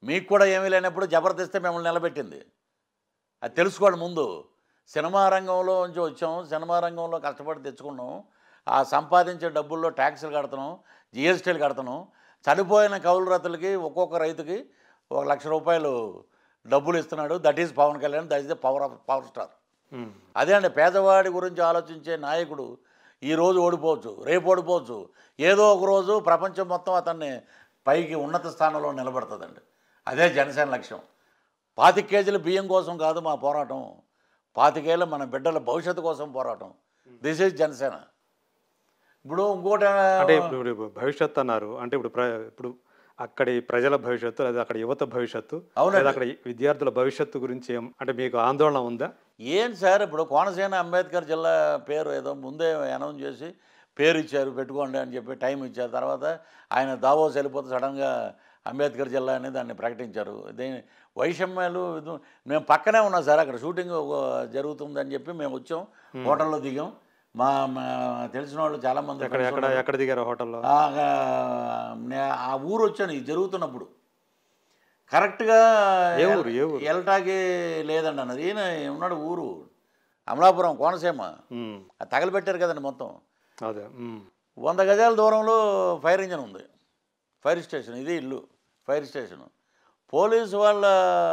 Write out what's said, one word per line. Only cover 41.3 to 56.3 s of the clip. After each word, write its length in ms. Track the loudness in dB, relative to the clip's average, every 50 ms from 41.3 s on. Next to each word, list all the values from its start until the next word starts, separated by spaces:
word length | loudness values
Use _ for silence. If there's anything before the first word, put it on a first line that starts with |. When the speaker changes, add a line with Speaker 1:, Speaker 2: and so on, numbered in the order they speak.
| 0 -2
Speaker 2:
అన్నారు, 400 | 0 0 0 -2 -2 -6 -10 -10
అంటే 160 | -8 -4 -4
ఇప్పుడు 140 | -4 -4 -4
ప్ర-, 380 | -2 -2 -2 -2 -2 -4 -8 -12
ఇప్పుడు 280 | _ _ -12 -12 -12 _ _ _ _ _ _ _ _ _
అక్కడి 420 | -12 -12 _ 0 0 2 2 0
ప్రజల 340 | -2 0 0 2 2 4 2
భవిష్యత్తు 480 | 2 0 -2 -4 -4 -4 -6 -4 -2 -2
లేదా 180 | -2 0 -2
అక్కడ 160 | -4 -4 -4 -6
యువత 260 | -4 -4 -2 -4 -4
భవిష్యత్తు 600 | -4 -4 -4 -4 -4 -6 -10 -10 _ -12 -12 -12 _ _ 2
Speaker 1:
అవునండి. 200 | 2 4 4 4
Speaker 2:
లేదా 120 | 4 4
అక్కడ 140 | 2 0 -2
విద్యార్థుల 680 | -4 -6 -8 _ -12 -8 0 0 0 0 2 0 -2
భవిష్యత్తు 480 | 0 0 0 0 0 -2 -6 -4 -4 -8
గురించి 380 | -6 -6 -8 -8 -8 -6 -6
ఏం, 180 | -6 -6 -10 -12 _
అంటే 120 | -6 -6 -4
మీకు 240 | -4 -4 -2 0 2
ఆందోళన 400 | 2 2 4 4 4 4 4 2
ఉందా? 340 | -2 -4 -4 -6 -6 -8 -8 _ _ _ _ _
Speaker 1:
ఏం 360 | -8 -4 -2 0 0 -2 -4
సార్, 260 | 0 2 4 4 4
ఇప్పుడు 220 | 2 0 -2 -4 -4
కోనసీమ 520 | 0 2 2 2 2 0 -4 -4 -2 -2
అంబేద్కర్ 500 | -2 -4 0 0 -2 -2 0 -4 -6 -4
జిల్లా 560 | -2 -4 -2 0 2 2 2 2 2 0 -2 -4 -4
పేరు 220 | -4 -4 -4 -4
ఏదో 220 | -6 -6 -6 -8 -10
ముందే 600 | -10 -10 -14 -8 -2 -2 -2 0 -2 -4 -6 -6
అనౌన్స్ 280 | -6 -8 -10 -10 -10 -12
చేసి 320 | -12 -12 -12 -16 -18 -18 _ _ _ _ _ _ _ _ 2
పేరు 180 | 2 4 4 2
ఇచ్చారు, 320 | -2 -2 -2 -2 -2 -2
పెట్టుకోండి 480 | -4 -8 -8 -8 -4 -6 -6 -4 -4 -6
అని 180 | -6 -6 -8
చెప్పి 200 | -12 -10 -10 -12
టైమ్ 300 | -6 -4 -4 -4 -4 -8
ఇచ్చారు. 260 | -12 -8 -8 -8 -6
తర్వాత 480 | -4 -4 -4 -4 -4 -4 -4 -6